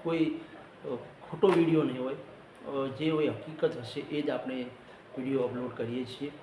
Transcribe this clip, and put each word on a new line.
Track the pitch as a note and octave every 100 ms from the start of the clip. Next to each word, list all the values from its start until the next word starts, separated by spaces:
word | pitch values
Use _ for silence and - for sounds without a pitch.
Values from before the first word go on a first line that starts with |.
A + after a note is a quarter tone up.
કોઈ, | E3 E3 D#3
અ, | - - - - - D3 B2 - - -
ખોટો | E3 G3
વીડિયો | E3+ E3 D#3+
નહીં | C#3 B2+
હોય, | B2+ C#3+ - - - - -
અ, | C#3 C3+
જે | A2+ D#3
હોય | D#3 D3+
હકીકત | A2+ - D#3 E3 -
હશે | A#2+ D3
એ | - D3+
જ | C#3+
આપણે | B2+ B2+ C3 B2 - - - - -
વીડિયો | B2+ C3+
અપલોડ | B2 A#2+ B2 A#2
કરીએ | A2+ A#2+ A#2+
છીએ. | - C#3+ D3